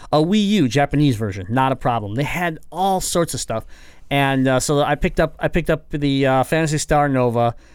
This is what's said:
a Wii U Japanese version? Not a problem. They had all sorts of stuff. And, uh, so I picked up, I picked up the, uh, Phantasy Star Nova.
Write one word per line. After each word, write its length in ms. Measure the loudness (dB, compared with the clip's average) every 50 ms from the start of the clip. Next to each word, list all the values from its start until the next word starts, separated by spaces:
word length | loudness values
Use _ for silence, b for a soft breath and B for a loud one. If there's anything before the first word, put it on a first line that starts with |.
| B B
a 60 | 0 2
Wii 240 | 2 4 2 2 2 2
U 200 | 2 2 2 2
Japanese 480 | 2 2 0 2 2 2 2 2 2
version? 300 | 0 -2 -6 -6 -8 -6 -2
Not 200 | 0 0 2 0
a 60 | 0
problem. 380 | 0 -2 -2 -2 -2 -4 -4 -4
They 80 | -4 -4
had 340 | -2 -2 -2 -4 -4 -6 -8 -12 -10
all 300 | -4 -2 0 0 0 0
sorts 320 | -2 -2 0 0 -2 -2 -4
of 60 | -8
stuff. 260 | -6 -6 -6 -8 -8 B B B B B B B B -2
And, 400 | 0 0 2 2 2 2 2 2
uh, 120 | 2 2
so 200 | 0 0 2 2
I 120 | 2 0 0
picked 260 | 0 -2 -2 0 0
up, 140 | 0 0 -2 -4
I 100 | -4 -2
picked 200 | -2 -2 0 0
up 220 | -2 -2 -4 -6
the, 340 | -4 -2 0 0 2 2 2
uh, 160 | 2 2 2 2
Phantasy 340 | 0 0 0 0 0 -2 -2
Star 280 | 0 0 2 2 2 2
Nova. 440 | 2 2 2 2 2 2 0 0 b b b b